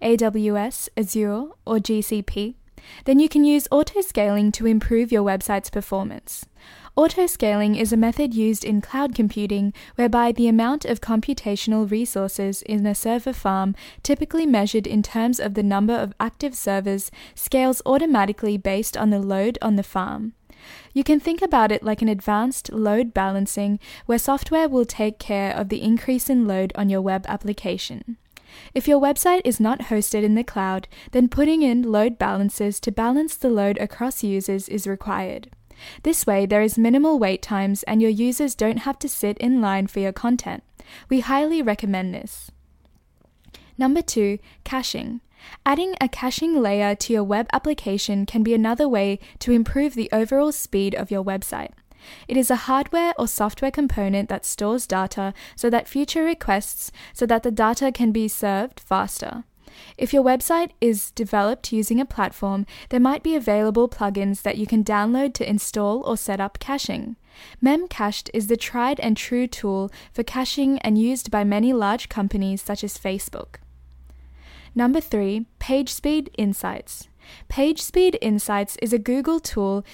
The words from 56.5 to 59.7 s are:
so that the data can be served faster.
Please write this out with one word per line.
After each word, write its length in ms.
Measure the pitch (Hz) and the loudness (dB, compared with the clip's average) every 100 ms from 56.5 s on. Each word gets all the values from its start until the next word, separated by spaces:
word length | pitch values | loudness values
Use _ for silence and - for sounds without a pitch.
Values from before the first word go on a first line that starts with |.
| 196 - - - - - | -2 -2 -10 -12 -14 -14
so 120 | - 233 | -4 2
that 180 | 226 | 2
the 80 | 247 | 0
data 400 | 220 220 240 269 | 2 2 2 0
can 200 | 247 233 | 2 2
be 160 | 220 220 | 2 0
served 520 | - 208 196 247 - | -2 -2 0 -2 -8
faster. 640 | - 190 196 - - 233 - _ - | -4 -2 -2 -6 -10 -10 -14 _ -20